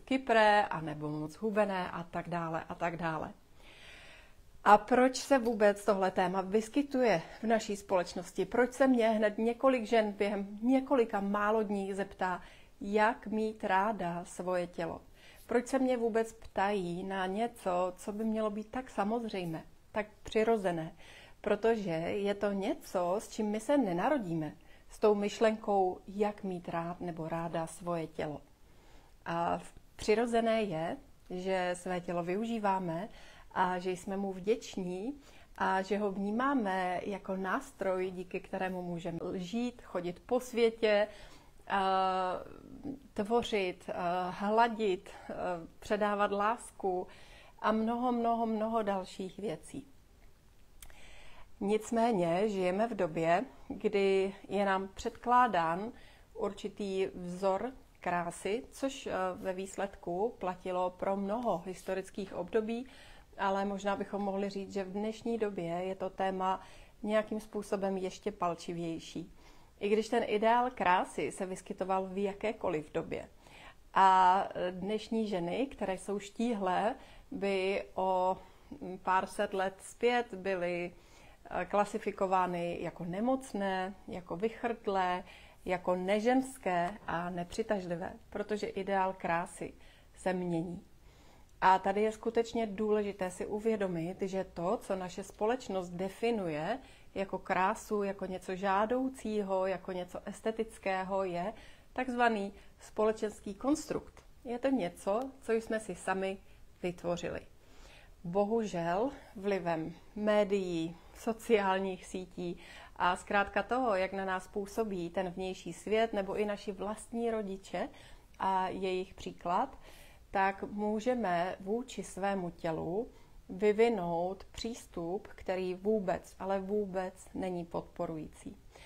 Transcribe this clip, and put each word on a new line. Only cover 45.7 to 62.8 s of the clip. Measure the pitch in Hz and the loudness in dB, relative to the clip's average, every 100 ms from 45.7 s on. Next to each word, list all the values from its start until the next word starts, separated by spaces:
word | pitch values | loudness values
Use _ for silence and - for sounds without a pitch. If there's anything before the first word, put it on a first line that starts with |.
| - | -12
předávat | - 208 208 202 202 | -2 0 2 2 2
lásku | 202 208 240 - - 196 180 185 - - - - - | 2 2 0 -6 -4 -2 -2 -4 -14 -20 -20 -20 -2
a | 208 | 2
mnoho, | 220 220 240 247 | 2 2 0 2
mnoho, | 240 233 226 226 | 2 2 2 2
mnoho | 220 220 226 | 0 0 0
dalších | 202 196 185 - 185 - | 2 -2 -4 -8 -10 -6
věcí. | 202 156 - - - - - - - - - - - - - - - - - - - - | -6 -6 -8 -14 -14 -20 -20 -20 -20 -20 -20 -20 -20 -18 -16 -16 -16 -16 -16 -16 -16 -4
Nicméně | 202 214 214 226 233 202 170 175 220 | 0 0 0 2 4 4 4 2 2
žijeme | 190 180 190 233 | 2 0 2 0
v | 208 | 0
době, | 175 165 160 175 262 - - | -2 2 4 4 2 -10 -12
kdy | 190 208 202 196 190 190 196 - | -4 0 2 4 4 2 -4 -4
je | 196 196 | 0 2
nám | 190 190 | 2 -2
předkládán | - 233 - 233 247 247 180 165 170 226 - - - - | -6 -8 -4 4 6 6 4 2 0 -4 -10 -20 -20 -16
určitý | - 202 202 202 - 202 190 190 180 | -4 -4 -4 -8 -4 -2 0 0 -2
vzor | 175 180 196 196 240 269 - - | -8 0 2 2 -2 -8 -20 -8
krásy, | 180 175 170 - 185 233 - | -2 0 -2 -4 -2 -4 -4
což, | - 269 269 202 | -4 -4 -4 -4
eh, | 185 185 185 | -2 -2 -2
ve | 190 | -4
výsledku | 185 190 - 196 - - 175 233 - | -4 -6 -4 -6 -4 -6 0 -2 -2
platilo | 185 180 185 180 185 | -4 -4 -2 0 0
pro | 180 190 196 | 0 0 0
mnoho | 196 220 233 175 185 | 0 0 0 0 -2
historických | 180 - 190 185 - 190 | -8 -4 -4 -4 -8 -8
období, | 185 175 226 214 233 | -6 0 0 0 -4